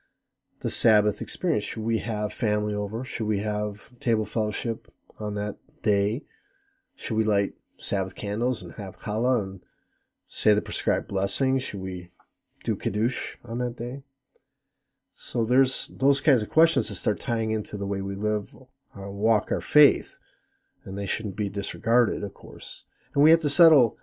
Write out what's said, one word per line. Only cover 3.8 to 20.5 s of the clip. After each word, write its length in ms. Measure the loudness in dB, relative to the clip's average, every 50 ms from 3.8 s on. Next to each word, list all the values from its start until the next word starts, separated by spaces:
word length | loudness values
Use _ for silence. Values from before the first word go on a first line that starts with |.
| -14 -18 -18 -6
table 240 | 0 0 2 2 0
fellowship 680 | -2 -2 -2 -2 -2 -2 -4 -4 -4 -4 -4 -8 -16 _ _ _ _ -12 -8
on 140 | -6 -4 -4
that 220 | -2 -4 -4 -6 -8 _ _ _ _ 0
day? 400 | 2 2 4 2 2 0 -4 -6 _ _ _ _ _ _ _ _ _ _ _ _ _ _
Should 200 | -12 -6 -2 0
we 60 | 0 2
light 300 | 2 2 2 0 0 -4 _ _ _ _
Sabbath 400 | _ -6 -2 -2 -2 -2 -4 -6
candles 460 | -8 -6 -6 -4 -2 0 -2 -2 -2 -6
and 120 | -10 -10
have 240 | -8 -10 -10 -10 -10
challah 420 | -8 -4 -2 0 0 0 0 0
and 200 | 0 -4 -6 -10 -14 _ _ _ _ _ _ _ _ _ _ _ _
say 280 | _ -10 0 4 4 4
the 80 | 4 2
prescribed 440 | -2 -6 -4 0 0 0 0 -2
blessing? 540 | -2 -2 -2 0 0 0 0 0 2 2 0
Should 200 | -2 -4 -6 -6
we 300 | -6 -6 -6 -6 -8 -12 _ _ _ _ _ _ _ _ _ _ -4
do 100 | -4 -4
kiddush 640 | -2 -2 -2 0 2 0 0 0 -2 -6 -8 -10 -12 -12
on 140 | -8 -4 -4
that 180 | -2 -4 -4
day? 260 | -4 -6 -6 -6 -8 -12 _ _ _ _ _ _ _ _ _ _ _ _ _ _ _ _ _ _ _ _ _ _
So 320 | -10 -8 -4 -2 -2 0
there's 440 | 4 4 4 4 4 2 -2 -4 -6
those 320 | -4 0 2 2 2 4
kinds 220 | 4 4 4 4 2
of 80 | 2
questions 380 | 4 4 4 4 4 0 0 0
that 80 | -4
start 240 | -2 0 -2 -2 -2
tying 320 | -2 -2 -2 0 0 0 -2
into 240 | -2 -4 -4 -6
the 100 | -4 -4
way 140 | -2 -2 -2
we 160 | -2 -4 -4
live, 400 | -2 -2 0 0 0 -2 -6 -12
uh, 520 | -18 -20 -20 _ _ _ _ _ -10 -10 -8
walk 440 | -6 -2 2 2 2 2 2 0 -4
our 80 | -4
faith, 580 | -4 2 6 6 8 8 6 2 -4 -10 -16 -18 _ _ _ _ _ _